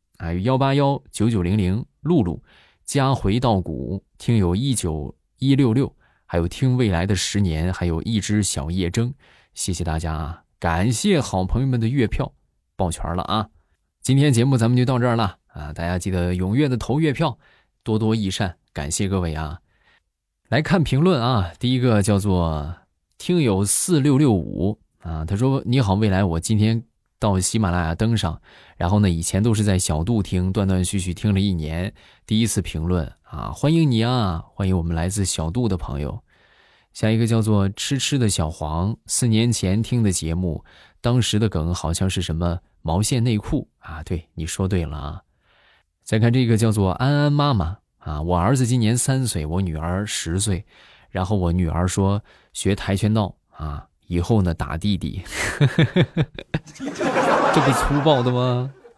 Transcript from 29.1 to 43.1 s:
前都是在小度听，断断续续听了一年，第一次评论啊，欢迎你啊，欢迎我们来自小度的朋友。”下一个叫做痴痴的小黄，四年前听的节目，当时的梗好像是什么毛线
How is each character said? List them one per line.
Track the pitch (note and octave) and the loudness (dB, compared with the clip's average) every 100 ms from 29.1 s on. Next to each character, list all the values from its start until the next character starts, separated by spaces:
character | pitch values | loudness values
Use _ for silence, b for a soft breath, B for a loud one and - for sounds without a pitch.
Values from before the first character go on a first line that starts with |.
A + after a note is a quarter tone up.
| E2 | 2
前 | E2 F#2+ | 0 0
都 | A2+ | 2
是 | G#2+ | 2
在 | G#2 F#2 | 2 2
小 | - D#2 | 0 -2
度 | F2+ A2+ | 0 0
听， | F#2+ F#2 F#2 | 0 -2 0
断 | G2 F#2+ | 0 0
断 | F#2 | 0
续 | F2+ G2+ | 0 -2
续 | F2+ | -4
听 | E2 G#2+ | -2 0
了 | F#2+ | 2
一 | G2+ | 2
年， | F2 D2+ E2 F#2+ - b b b | 0 -4 -4 -6 -8 b b b
第 | G#2+ | 0
一 | A2+ | 0
次 | - | 0
评 | - D#2+ | -4 -4
论 | E2 F2+ C2+ - | -2 0 -2 -8
啊， | _ D2 - | _ -12 -10
欢 | - C#3 | -2 2
迎 | E3 D3+ | 4 4
你 | A2+ | 2
啊， | A#2 B2+ G2 E2 - | 2 0 0 -2 -6
欢 | - F#2+ | -4 0
迎 | F#2 | 0
我 | |
们 | E2 | 0
来 | E2 F2 | -2 -2
自 | G2+ | -2
小 | F#2 - E2 | -2 -2 -4
度 | A#2 A#2 | -2 -2
的 | F#2 | -2
朋 | - C#2 | -4 -6
友。” | D2 - - b b b b b b | -6 -8 -14 b b b b b b
下 | - A2 | -4 0
一 | A2+ | 2
个 | A2+ | 2
叫 | A2+ | 2
做 | A2 G#2 G2 | 2 2 2
痴 | G2+ - C#3 | -2 -4 -4
痴 | - C#3 | -2 0
的 | A2+ | 2
小 | - D#2 | 0 -2
黄， | - D2+ D#2+ G2 A#2 - | -4 -4 -2 -2 -4 -6
四 | - B2 | -2 2
年 | A2 A#2+ | 2 2
前 | A2+ F#2 G2+ | 0 0 0
听 | A2 B2 | 0 0
的 | G#2 | 0
节 | F2 D#2+ E2 | 0 -2 -2
目， | F2+ D2+ - B B B | -2 -6 -10 B B B
当 | A#2+ B2 | 0 2
时 | A2 G#2 | 2 2
的 | A2 | 0
梗 | F2 D#2+ | 0 -2
好 | F2 D#2 | -2 -2
像 | E2+ F#2+ | -2 -2
是 | F#2 | -2
什 | E2+ D#2+ | -2 -2
么 | F2 F2 - _ | -2 -4 -8 _
毛 | - F3 | -2 0
线 | G#3 | 0